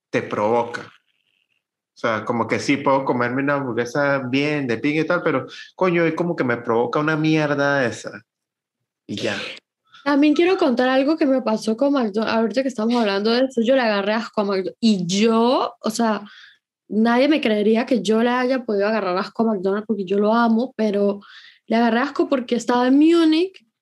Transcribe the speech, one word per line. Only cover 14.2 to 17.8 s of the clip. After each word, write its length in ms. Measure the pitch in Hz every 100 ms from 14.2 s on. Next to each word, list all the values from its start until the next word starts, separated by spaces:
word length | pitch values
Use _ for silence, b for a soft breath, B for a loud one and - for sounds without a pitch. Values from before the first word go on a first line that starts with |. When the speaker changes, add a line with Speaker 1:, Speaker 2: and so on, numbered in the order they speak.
| 220 -
Speaker 2:
a 40 |
McDonald's. 320 | 202 190 185 -
Y 260 | 233 196 170
yo, 680 | 196 226 226 233 294 - -
o 100 | 226
sea, 320 | 220 226 202 208 B B B _ _ -
nadie 400 | 202 226 240 285
me 120 | 302
creería 460 | 233 214 208 220